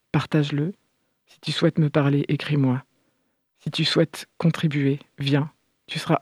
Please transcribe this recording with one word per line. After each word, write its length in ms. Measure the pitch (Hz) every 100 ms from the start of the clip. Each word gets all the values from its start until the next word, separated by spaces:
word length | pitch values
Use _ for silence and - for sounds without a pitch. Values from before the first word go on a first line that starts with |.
| _
partage-le. 600 | 143 - 156 147 147 165 - _ _ _ _ _
Si 140 | _
tu 140 | -
souhaites 260 | - 165 165
me 100 | 151
parler, 360 | 156 139 143 -
écris-moi. 560 | 143 - 147 131 127 - _ _ _ _ _ _ _
Si 120 | 151
tu 140 | - 156
souhaites 420 | 165 160 - - -
contribuer, 600 | 165 - 160 143 139 143 - -
viens. 300 | 139 143 151 _ _ _ -
Tu 120 | 160
seras 200 | - 160